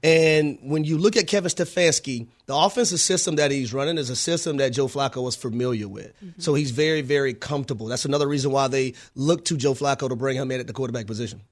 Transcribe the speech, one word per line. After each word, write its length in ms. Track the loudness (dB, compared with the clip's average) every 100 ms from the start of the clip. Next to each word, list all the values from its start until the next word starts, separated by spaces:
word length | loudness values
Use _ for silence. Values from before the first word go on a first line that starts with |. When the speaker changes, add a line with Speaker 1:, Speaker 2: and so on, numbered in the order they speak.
Speaker 1:
And 560 | 6 6 6 4 2 -2
when 220 | -4 -2
you 160 | 0 2
look 160 | 2 2
at 80 | 2
Kevin 240 | 0 0
Stefanski, 760 | -2 -4 2 2 2 -2 -6 -8 _ -6
the 100 | 2
offensive 440 | 2 4 0 2
system 380 | 2 2 0 2
that 120 | 2
he's 240 | 2 -2
running 240 | -2 -2 -2
is 140 | -4
a 40 | -4
system 420 | -2 -2 -2 0
that 120 | 0
Joe 140 | 2 -2
Flacco 360 | 0 -2 -2
was 120 | -4 -4
familiar 520 | -6 -2 -2 -2 -4
with. 240 | -10 -16 -18
Speaker 2:
Mm-hmm. 160 | -20 -8
Speaker 1:
So 120 | 0
he's 160 | 0 0
very, 320 | 0 2 0
very 320 | 2 0 0
comfortable. 540 | -4 -6 -4 -4 -6 -6
That's 180 | -4 0
another 220 | 0 2
reason 240 | 0 2
why 160 | 2 2
they 260 | 2 -2 -4 -18 -4
look 300 | 0 2 0
to 120 | 0
Joe 160 | 0
Flacco 340 | 2 0 0 -2
to 60 | -2
bring 220 | -2 -2
him 140 | -4
in 80 | -4
at 80 | -6
the 60 |
quarterback 340 | -6 -4 -4 -6
position. 340 | -6 -6 -8 -20